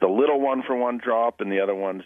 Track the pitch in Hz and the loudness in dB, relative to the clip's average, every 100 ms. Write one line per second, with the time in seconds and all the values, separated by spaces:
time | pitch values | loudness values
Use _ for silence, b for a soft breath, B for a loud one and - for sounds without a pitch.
0 | 95 104 143 143 139 131 127 127 123 120 | 0 2 2 2 0 -2 -2 -2 -2 -2
1 | 123 113 117 - 101 98 98 98 98 95 | 0 2 0 -2 -2 0 2 0 -2 -4